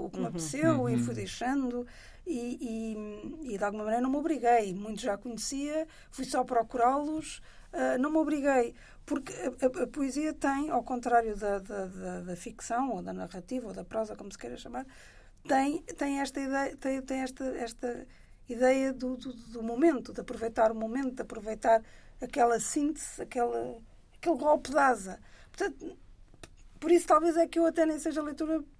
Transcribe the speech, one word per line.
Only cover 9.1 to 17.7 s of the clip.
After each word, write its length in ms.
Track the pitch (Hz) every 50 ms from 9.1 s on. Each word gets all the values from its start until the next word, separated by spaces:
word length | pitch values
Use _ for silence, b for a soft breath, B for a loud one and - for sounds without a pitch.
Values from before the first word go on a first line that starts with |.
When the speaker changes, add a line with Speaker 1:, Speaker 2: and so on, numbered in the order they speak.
| 294 269 - - -
Speaker 1:
a, 480 | - - 269 247 - 269 254 262 247
a, 20 | 247
a 40 | 247
poesia 460 | - 302 277 262 247 285 311 311 302
tem, 360 | - - 277 269 277 294 311
ao 140 | 294 247 233
contrário 520 | - 254 240 240 247 240 233 226 220 208 202
da, 220 | 214 202 202 196
da, 260 | 190 - 214 202 190
da, 360 | 185 185 185 185 180 180 180
da 140 | 175 185 180
ficção 560 | 175 - 240 - - - - 233 240 269 262
ou 100 | 214 180
da 120 | 175 190 185
narrativa 540 | 185 185 175 - 185 180 - 254 254 226 202
ou 60 | 190
da 120 | 190 185
prosa, 300 | - - 220 220 214 208
como 160 | 208 202 202
se 60 | - -
queira 200 | - 240 247 240
chamar, 280 | - 247 240 262 269 262 B B B B B B B B B - - -
tem, 340 | 285 262 269 285 302 - -
tem 360 | - - - 285 277 277 277
esta 200 | 277 269 - 277
ideia, 340 | 277 262 269 269 277 - - -
tem, 240 | - 262 269 269
tem 180 | 269 262 262 262
esta, 240 | 262 254 262 - 269
esta 640 | 262 - - 240 233